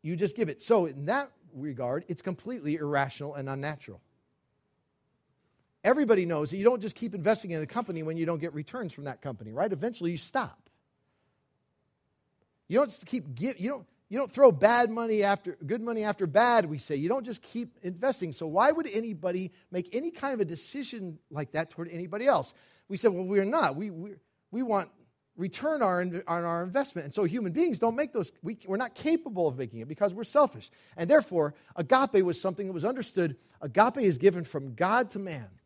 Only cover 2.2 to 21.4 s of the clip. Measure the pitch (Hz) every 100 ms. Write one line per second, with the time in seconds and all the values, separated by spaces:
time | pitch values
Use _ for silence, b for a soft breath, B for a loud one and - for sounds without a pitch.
2.2 | - 170 214 247 147 160 147 143 135 -
3.2 | 143 143 135 135 143 147 - 92 _ _
4.2 | _ _ _ _ _ _ _ _ _ _
5.2 | _ _ _ _ _ _ 196 262 262 208
6.2 | 175 160 147 185 208 247 202 - 226 190
7.2 | 165 214 196 165 151 233 226 170 156 165
8.2 | 165 165 170 147 147 - 180 - 143 127
9.2 | 143 113 107 113 208 151 226 233 170 170
10.2 | - 269 240 - _ _ _ _ _ _
11.2 | _ _ _ _ _ _ _ _ _ _
12.2 | _ _ _ _ _ 202 277 - - 254
13.2 | 147 120 214 240 202 277 180 _ _ 226
14.2 | 254 - 277 156 208 240 240 226 226 214
15.2 | 202 196 - 147 143 226 233 226 208 202
16.2 | 180 160 240 233 170 147 - 143 160 262
17.2 | 233 202 - 226 233 _ 185 175 254 -
18.2 | 170 135 160 170 254 320 294 208 226 180
19.2 | 180 180 185 b b 180 175 226 330 339
20.2 | 277 254 175 165 - 277 254 233 185 160
21.2 | _ 151